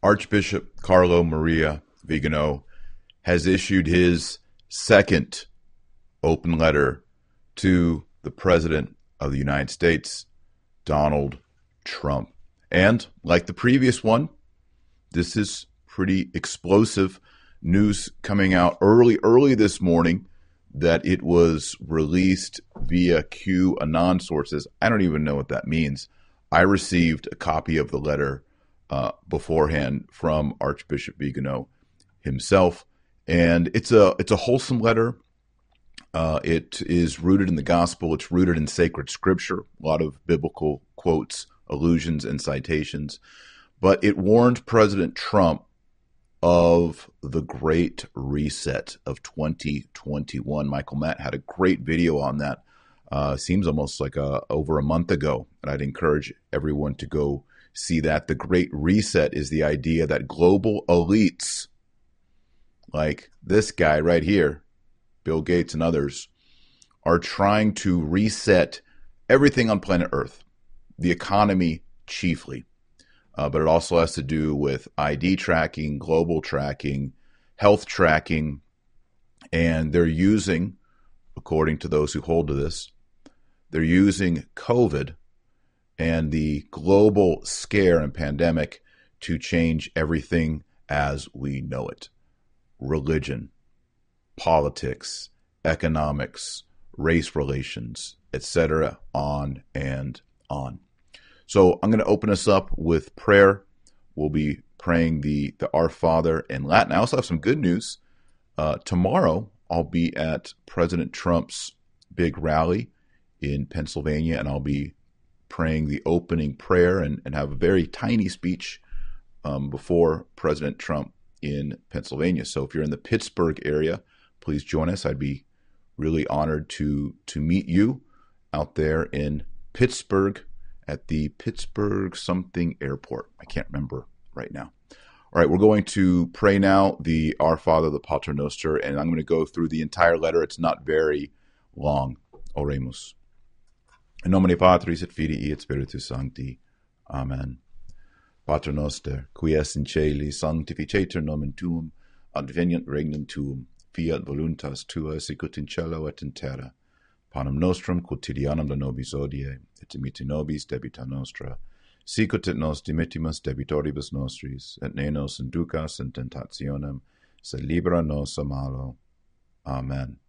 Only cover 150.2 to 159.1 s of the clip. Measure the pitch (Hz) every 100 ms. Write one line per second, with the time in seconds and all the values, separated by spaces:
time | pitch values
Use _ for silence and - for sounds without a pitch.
150.2 | 73 71 78 80 76 78 78 104 92 90
151.2 | 76 76 71 - 87 85 80 - _ _
152.2 | - 73 71 67 87 87 - 73 78 73
153.2 | 71 - 69 65 62 _ _ - 82 78
154.2 | - 71 80 78 73 67 - - 78 78
155.2 | - 76 80 - 71 - 82 80 78 -
156.2 | 71 - 67 65 65 _ _ _ _ _
157.2 | _ 67 67 69 87 90 - 90 - -
158.2 | - 64 69 78 73 69 69 64 64